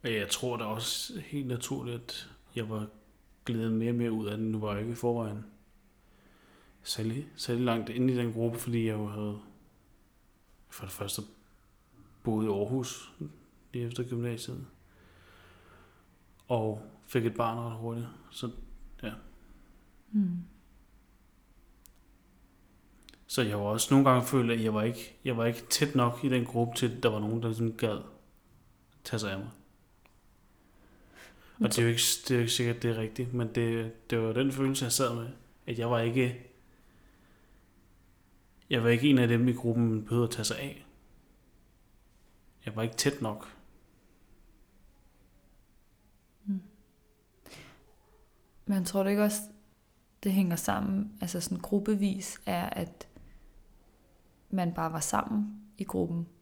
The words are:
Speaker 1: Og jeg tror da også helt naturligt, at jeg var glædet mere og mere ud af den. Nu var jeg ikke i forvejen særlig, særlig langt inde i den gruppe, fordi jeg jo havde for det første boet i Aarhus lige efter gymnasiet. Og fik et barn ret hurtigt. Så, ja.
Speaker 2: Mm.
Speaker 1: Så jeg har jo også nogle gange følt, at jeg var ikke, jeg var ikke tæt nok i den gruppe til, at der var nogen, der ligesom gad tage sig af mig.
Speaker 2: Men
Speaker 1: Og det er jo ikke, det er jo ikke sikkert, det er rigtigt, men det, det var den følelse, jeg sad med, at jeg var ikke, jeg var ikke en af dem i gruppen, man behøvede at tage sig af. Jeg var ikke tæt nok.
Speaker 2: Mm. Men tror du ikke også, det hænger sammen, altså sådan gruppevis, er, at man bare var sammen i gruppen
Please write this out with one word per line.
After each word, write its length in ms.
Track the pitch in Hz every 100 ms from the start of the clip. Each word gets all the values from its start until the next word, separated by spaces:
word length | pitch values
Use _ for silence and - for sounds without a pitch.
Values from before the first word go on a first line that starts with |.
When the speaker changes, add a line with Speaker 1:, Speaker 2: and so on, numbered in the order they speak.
Speaker 1:
Og 100 | 123
jeg 160 | 110 98
tror 280 | - 127 117
da 80 |
også 560 | 107 110 113 - - 233
helt 260 | - 147 131
naturligt, 480 | 120 - 135 123
at 340 | 117 - - - - - 120
jeg 140 | 110
var 160 | 110 107 - - _ _ _
glædet 280 | - 117 113
mere 180 | 113 117
og 40 |
mere 180 | 120 117
ud 140 | 110 104
af 100 | 107
den. 160 | 110
Nu 60 | 110
var 140 | 107
jeg 80 | 101
ikke 120 | 113
i 40 | 117
forvejen 480 | 120 120 110 104 107 - _ _ _ _ _ - - - - - - -
særlig, 460 | - - 110 120 147 -
særlig 280 | - 120
langt 240 | 123 113 110
inde 240 | 117 127
i 40 | 123
den 160 | 120
gruppe, 260 | 113 117 117
fordi 280 | - 117 110
jeg 60 |
jo 140 | 107 104
havde 320 | 104 104 104 - - - _ _ _ _ _ _ _ _ - -
for 160 | -
det 80 | 98
første 300 | - 101 - 104 - _ _ _ _ _ - - -
boet 220 | 120 107
i 40 | 110
Aarhus 640 | 101 104 131 120 - - - - - - _ -
lige 140 | 123 120
efter 180 | 120 123
gymnasiet. 580 | 120 120 117 - 127 135 - - - - - - - - - - - - _ _ _ _ - -
Og 340 | 120 110 107 - - -
fik 200 | 127 113
et 80 |
barn 240 | 107 117 117
ret 200 | 117 113
hurtigt. 280 | 113 117 120 - -
Så, 200 | - 120 - - - - -
ja. 100 | 107 - - - - - - - - - -
Speaker 2:
Mm. 320 | 214 185 175 175 - - - - - _ _ _ _ _ - - - - - _ _ _ _ _ _ _ _ _ - - - -
Speaker 1:
Så 160 | -
jeg 80 | 113
har 80 | 104
jo 60 |
også 300 | 101 107 -
nogle 160 | 135 139
gange 160 | 127 -
følt, 240 | 135 117
at 140 | 117
jeg 100 | 110
var 80 | 107
ikke, 360 | 110 120 - -
jeg 120 | 135 117
var 80 |
ikke 180 | 117 117 -
tæt 240 | - 147
nok 300 | 139 120 117
i 40 | 139
den 160 | 127
gruppe 320 | 117 117 120 -
til, 200 | 120 113
at 60 |
der 60 | 117
var 100 | 107
nogen, 240 | 104 117
der 60 | 117
ligesom 240 | 110 117
gad 260 | 110 113 101 - - - - _ - - _ _ _
tage 160 | - 113
sig 120 | 104
af 60 | 95
mig. 100 | 110 - - _ _ _ - _ _ _ _ _ _ - - - - - - - - -
Speaker 2:
Men 80 | 220
Speaker 1:
Og 40 |
det 80 | -
er 40 |
jo 60 | 117
ikke, 140 | 117 - -
det 80 | -
er 40 |
jo 60 | 123
ikke 120 | 117
sikkert, 300 | - 120 117
det 80 | 120
er 80 | 113
rigtigt, 360 | 110 - 120
men 200 | 120 113
det, 380 | 120 117 117 113 - -
det 100 | 117
var 120 | 113
den 200 | 110 135
følelse, 320 | 131 135 135
jeg 80 | 123
sad 220 | - 127
med, 140 | 117 117 139 - _ -
at 120 | 117
jeg 120 | 117
var 100 | 120
ikke, 500 | 117 123 123 120 - - - - - - - _ - - _ - _ _ _ - - _ _ - _ _ -
jeg 120 | 127
var 40 | 117
ikke 220 | 117 143
en 80 | 135
af 100 | 120
dem 200 | 117 127
i 40 |
gruppen, 360 | 120 120 117 117
man 140 | 110
behøvede 240 | 107 117 113
at 20 |
tage 140 | -
sig 140 | 107 113
af. 280 | 139 - - - - - _ _ _ _ _ _ _ _ _ _ - _ - _ 117
Jeg 100 | 110
var 60 |
ikke 140 | 113 113
tæt 260 | 143 139
nok. 340 | 110 104 - - - - - _ _ _ _ - - _ - _ - _ _ _ _ _ _ - _ _ _ _ _ _ _ _
Speaker 2:
Mm. 180 | 208 190 - - _ _ _ _ _ _ - - - - - _ _ - _ _ _ - -
Men 180 | 196
tror 180 | 175 196
du 60 | 196
ikke 140 | 202
også, 180 | 208 208 - - - _ _ _ _ _
det 100 | 202
hænger 240 | 190 180 170
sammen, 560 | - - - 190 208 -
altså 200 | 175 175
sådan 180 | 175 180
gruppevis, 840 | - 208 208 208 202 196 190 - -
er, 240 | 180 175
at 380 | - 170 - - - - - - - - - _ _ _ _ _ _ _
man 240 | 190 175
bare 180 | 170 160
var 80 | 160
sammen 640 | - - - 214 208 - - -
i 60 |
gruppen 420 | 196 185 170 170 170 -